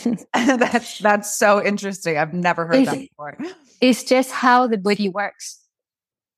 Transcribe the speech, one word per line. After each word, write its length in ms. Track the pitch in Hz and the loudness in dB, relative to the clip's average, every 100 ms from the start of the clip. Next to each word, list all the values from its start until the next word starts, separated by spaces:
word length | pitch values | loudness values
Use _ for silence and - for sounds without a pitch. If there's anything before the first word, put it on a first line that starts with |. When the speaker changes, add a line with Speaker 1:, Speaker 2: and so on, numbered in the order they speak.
| 240 | -2
Speaker 1:
<laughs> 40 | 220 - | -6 -4
Speaker 2:
<laughs> 80 | |
Speaker 1:
That's, 640 | - 240 254 240 233 - - | -2 0 2 2 0 -4 -2
that's 380 | 208 208 208 - | 0 0 -2 0
so 260 | 214 208 | 2 4
interesting. 540 | 185 202 196 185 170 147 | 2 -4 -6 -8 -4 -2
I've 160 | 151 | -2
never 340 | 175 175 170 165 | -2 -2 -2 0
heard 100 | 262 | 2
Speaker 2:
It's, 140 | 240 | 2
Speaker 1:
that 80 | - | 0
before. 380 | - - 147 - 330 381 _ _ | -8 -16 -16 -12 -14 -14 _ _
Speaker 2:
it's 220 | 254 226 | 2 2
just 260 | - 254 269 | 2 2 0
how 360 | - 247 247 254 | 0 4 4 4
the 120 | 220 | 0
body 320 | 190 202 202 | 0 0 -2
works. 500 | 190 202 - - - _ _ _ _ _ _ _ | -4 -6 -8 -18 -18 _ _ _ _ _ _ _